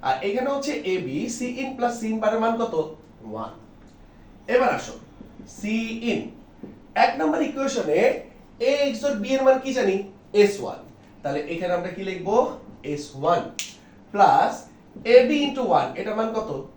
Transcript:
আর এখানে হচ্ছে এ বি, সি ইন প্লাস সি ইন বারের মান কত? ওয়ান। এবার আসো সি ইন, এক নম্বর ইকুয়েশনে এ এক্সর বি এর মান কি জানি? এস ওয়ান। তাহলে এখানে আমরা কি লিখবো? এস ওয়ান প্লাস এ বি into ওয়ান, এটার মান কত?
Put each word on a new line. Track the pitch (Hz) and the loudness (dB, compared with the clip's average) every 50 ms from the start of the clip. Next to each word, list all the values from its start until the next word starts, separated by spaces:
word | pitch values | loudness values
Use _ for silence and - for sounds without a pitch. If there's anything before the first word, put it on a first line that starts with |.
| - - | 0 0
আর | - - - 202 | -2 0 0 -2
এখানে | 208 247 262 277 277 | -2 0 0 0 -2
হচ্ছে | 269 - 302 294 - - 185 185 | -2 -2 -4 -4 -4 -2 -2 -2
এ | - - | -2 -2
বি, | 127 135 156 220 240 - - | -4 -4 -4 -4 -4 -6 -6
সি | 254 247 254 262 | -6 -6 -4 -6
ইন | 269 262 262 240 | -6 -8 -4 -2
প্লাস | 240 240 233 233 | -2 -2 -2 -2
সি | 220 220 | -4 -4
ইন | 220 220 220 | -2 0 0
বারের | 214 226 226 226 | 0 0 2 0
মান | 226 226 233 | 0 0 0
কত? | 226 - - 160 156 - - - - - - - 113 110 | -2 -2 -2 -2 -4 -4 -6 -16 -20 -20 -20 -20 -16 -12
ওয়ান। | 107 110 110 - - - - - - - - - - - - - - - - - - - - - 233 | -10 -10 -10 -12 -14 -18 -20 -20 -20 -20 -20 -20 -20 -20 -20 -20 -20 -20 -20 -20 -20 -20 -6 0 2
এবার | 247 254 240 - - | 4 4 4 0 -2
আসো | - - - - - - - - - - - - - - - - | -6 -10 -14 -16 -18 -20 -20 -20 -20 -20 -20 -20 -20 -20 -16 -10
সি | 208 208 220 226 226 226 - - 233 233 | -6 -4 -2 -2 -2 -4 -8 -6 -4 -2
ইন, | - - - - - - - - - - - - - - - - - - - | -2 -2 -4 -8 -14 -18 -20 -20 -20 -20 -18 -18 -18 -20 -20 -6 2 2 2
এক | - 269 269 | 2 2 0
নম্বর | 311 302 311 - 302 - | 0 0 2 0 -2 -2
ইকুয়েশনে | - 277 269 - 220 233 185 156 151 175 220 269 - - - - - - - - - - 226 262 | -2 -4 -4 -2 -2 -2 -2 0 2 4 4 4 2 0 -8 -14 -20 -20 -20 -20 -8 -2 0 0
এ | 285 285 285 277 | 2 2 0 -2
এক্সর | 226 214 285 285 240 208 202 | -2 -2 -2 -2 -2 -2 -2
বি | 247 269 | -2 0
এর | 269 269 262 | 4 6 4
মান | 262 262 262 | 4 4 2
কি | 269 254 254 | -4 -2 0
জানি? | 214 196 190 202 - - - - - - - 208 | 2 2 0 0 -4 -8 -14 -20 -20 -2 4 6
এস | 208 202 - - | 6 6 4 -2
ওয়ান। | - - - - - - - - - - - - | -6 -8 -10 -12 -14 -20 -20 -20 -20 -20 -20 -8
তাহলে | - 143 143 151 147 - 170 | -6 -4 -4 -4 -4 -6 -6
এখানে | 170 180 175 180 175 | -4 -2 0 -2 -2
আমরা | 175 180 180 | -2 -4 -8
কি | 196 190 190 | -8 -8 -8
লিখবো? | 180 170 156 185 214 240 277 - - - - - - - - 147 147 | -8 -6 -2 2 2 2 2 2 -2 -10 -16 -20 -20 -14 -8 -8 -8
এস | 143 - - - 135 | -8 -8 -12 -12 -4
ওয়ান | 143 165 175 170 - 117 - - - - - - - - - - - - - | 2 2 2 2 0 -6 -8 -10 -10 -10 -12 -20 -20 -20 -20 -20 -20 -8 2
প্লাস | 202 196 - - - - - - - - - - - - - - 202 - 220 240 | 6 6 6 8 6 4 2 -2 -6 -12 -20 -20 -20 -20 -20 -20 -10 0 8 8
এ | 254 254 - | 8 8 8
বি | 294 294 285 262 | 2 0 0 -2
into | - 269 240 196 | -2 -2 0 2
ওয়ান, | - - - - - - | 2 2 2 0 -4 -6
এটার | 196 214 214 220 | -6 -4 -4 -2
মান | 220 220 220 220 | -4 -2 -4 -6
কত? | - - 139 131 135 - - | -6 -6 -8 -10 -10 -12 -18